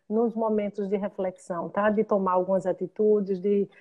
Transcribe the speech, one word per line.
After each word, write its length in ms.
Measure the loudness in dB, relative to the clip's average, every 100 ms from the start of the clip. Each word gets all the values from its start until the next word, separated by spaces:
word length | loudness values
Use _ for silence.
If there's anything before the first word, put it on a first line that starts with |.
| -4
nos 260 | 0 0
momentos 540 | 0 0 0 -2 -4 -4
de 80 | -2
reflexão, 720 | -4 -4 -6 -6 -8 -8 -4
tá? 220 | 0 2
De 120 | 2
tomar 300 | 2 2 2
algumas 340 | 2 2 0 0
atitudes, 720 | -4 -4 0 2 2 0 -4
de 300 | 0 0 -2 -6